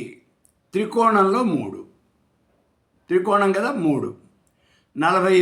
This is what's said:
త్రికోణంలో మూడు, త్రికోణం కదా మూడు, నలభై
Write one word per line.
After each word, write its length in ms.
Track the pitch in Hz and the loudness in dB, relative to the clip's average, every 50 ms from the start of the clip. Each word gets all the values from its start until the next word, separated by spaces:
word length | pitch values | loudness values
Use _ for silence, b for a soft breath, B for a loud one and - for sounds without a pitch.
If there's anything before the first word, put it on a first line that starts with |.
| 117 - - _ _ _ _ _ _ _ _ _ _ _ - | -6 -10 -16 _ _ _ _ _ _ _ _ _ _ _ -6
త్రికోణంలో 640 | 190 214 214 - 226 226 226 214 202 190 190 202 247 254 214 160 | -6 -4 -4 0 2 2 2 4 4 2 2 2 0 0 -2 -2
మూడు, 260 | 127 110 98 - - - - _ _ _ _ _ _ _ _ _ _ _ _ _ _ _ _ _ _ _ _ _ _ _ - | -4 -6 -8 -12 -14 -18 -20 _ _ _ _ _ _ _ _ _ _ _ _ _ _ _ _ _ _ _ _ _ _ _ -2
త్రికోణం 440 | 175 185 180 214 202 202 196 196 190 190 | -2 0 0 2 0 2 2 2 0 0
కదా 140 | 220 262 277 220 165 | -2 -4 -4 -2 0
మూడు, 220 | 156 143 123 104 - - - _ _ _ _ _ _ _ _ _ _ _ _ _ _ - | 0 0 0 -2 -8 -10 -14 _ _ _ _ _ _ _ _ _ _ _ _ _ _ -8
నలభై 380 | 139 156 170 185 190 180 190 185 185 | -2 0 0 2 2 2 2 2 2